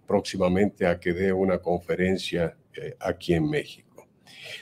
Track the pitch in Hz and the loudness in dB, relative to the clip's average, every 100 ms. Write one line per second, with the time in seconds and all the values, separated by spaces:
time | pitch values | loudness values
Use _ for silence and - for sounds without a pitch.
0 | - 101 - 95 90 92 101 - 90 87 | -2 0 0 0 2 4 2 2 0 0
1 | 87 85 98 92 95 90 85 90 - 87 | -2 0 2 2 2 2 0 -2 -2 0
2 | 92 190 - 87 82 - _ - 78 - | 2 0 -2 -2 -2 -4 _ -12 -12 -8
3 | 95 90 - 82 76 73 71 - _ - | -6 -6 0 0 2 -2 -6 -14 _ -20
4 | - _ - - - - | -20 _ -20 -20 -16 -16